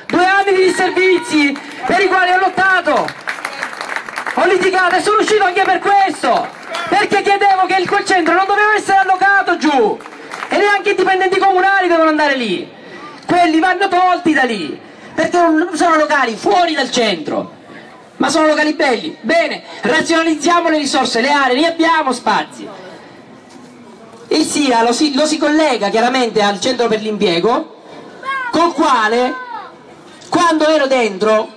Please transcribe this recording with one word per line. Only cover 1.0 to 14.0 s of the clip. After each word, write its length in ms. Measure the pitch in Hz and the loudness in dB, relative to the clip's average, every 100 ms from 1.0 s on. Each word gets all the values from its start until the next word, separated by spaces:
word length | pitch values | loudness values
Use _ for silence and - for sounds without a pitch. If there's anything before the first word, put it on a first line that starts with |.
| 381 349 - 302 285 - - - - | 2 2 2 0 0 -2 -10 -12 -2
per 140 | 359 | 0
i 80 | 392 | 2
quali 240 | 359 359 | 2 2
ho 80 | 370 | 2
lottato, 680 | 381 370 381 370 302 247 156 - - - - - - - - - - - - - | 0 2 2 2 2 -2 -2 -8 -12 -10 -10 -10 -12 -10 -10 -10 -10 -10 -6 0
ho 100 | 339 | 2
litigato 500 | 381 370 370 359 359 | 2 2 2 2 2
e 60 | |
sono 160 | 392 427 | 2 0
uscito 240 | 370 427 | 2 2
anche 200 | 392 359 | 2 2
per 160 | 381 359 | 0 0
questo, 680 | 392 403 392 294 285 202 - - - - 659 | 2 2 2 0 0 0 -2 -10 -10 -8 -2
perché 340 | 370 - 403 | 0 2 0
chiedevo 420 | 381 403 403 381 370 | 2 2 4 2 2
che 80 | 381 | 0
il, 80 | 359 | 0
quel 160 | 403 392 | -2 0
centro 280 | 381 330 | 0 2
non 120 | 339 381 | 2 2
doveva 260 | 403 415 415 | 2 2 0
essere 240 | - 392 | 2 2
allocato 580 | 381 370 392 403 359 349 | 2 2 2 2 2 0
giù, 400 | 269 277 214 131 - - - - - | 0 2 0 -2 -10 -18 -16 -14 -6
e 100 | 277 | 0
neanche 340 | 403 403 381 | 2 2 0
i 40 | 381 | 0
dipendenti 440 | 381 381 370 381 | 0 2 0 2
comunali 480 | 392 370 381 392 370 | 2 2 2 2 2
devono 200 | 330 311 | 2 2
andare 260 | 311 302 269 | 2 0 0
lì, 360 | 226 175 - - - - - - - | -2 -4 -6 -16 -20 -18 -18 -18 -2
quelli 340 | 339 349 320 | 2 2 2
vanno 280 | 370 359 392 | 0 0 0
tolti 460 | 359 | 2